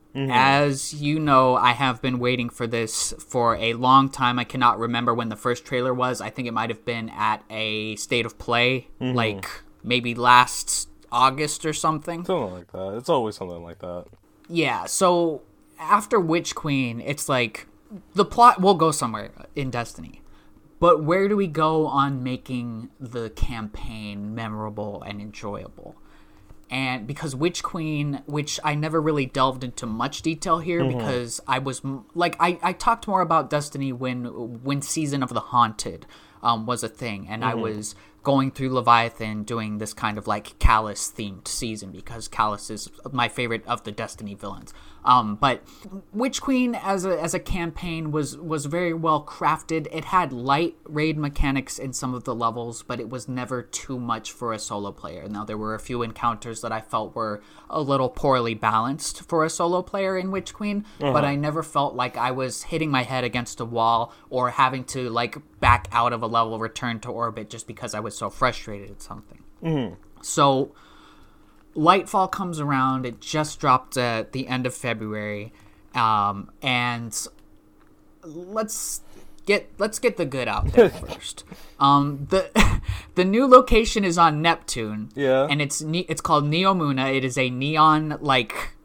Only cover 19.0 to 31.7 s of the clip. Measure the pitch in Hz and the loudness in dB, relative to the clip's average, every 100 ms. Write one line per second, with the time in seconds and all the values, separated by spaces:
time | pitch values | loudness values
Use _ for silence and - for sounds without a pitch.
19 | 123 110 101 - - - 131 120 113 - | -2 -4 -8 -14 -12 -6 -4 -4 -6 -10
20 | 82 - - - - - - - 170 156 | -16 -18 -20 -20 -20 -20 -20 2 6 6
21 | 151 180 196 208 196 151 156 160 151 139 | 4 2 2 2 0 0 2 2 2 2
22 | 139 135 127 127 - 127 120 113 120 - | 0 0 -4 -6 -6 -6 -6 -8 -12 -14
23 | 127 120 113 - - 120 107 - - 110 | -10 -8 -8 0 0 0 -8 -8 -8 -8
24 | 107 101 104 113 113 107 107 104 104 101 | -10 -8 -8 -8 -8 -6 -8 -6 -8 -8
25 | - 101 104 - 107 101 90 - - - | -10 -12 -12 -12 -10 -10 -12 -16 -20 -20
26 | - - - - - - - 127 131 127 | -20 -20 -20 -20 -20 -20 -10 -6 -4 -4
27 | 110 143 165 131 165 175 - 180 156 151 | -6 -8 -8 -2 -2 -2 -6 -6 -4 -2
28 | 147 139 - 147 147 - 151 147 156 160 | -2 -4 -6 -6 -4 -4 -2 0 0 0
29 | 156 151 127 135 131 131 127 - 120 110 | 2 0 0 2 2 0 -8 -8 -8 -4
30 | 127 - 160 160 185 185 165 170 135 123 | -4 -4 -4 -4 0 0 0 0 0 0
31 | 110 127 120 - - 131 131 | -2 -2 -4 -8 -2 -2 -2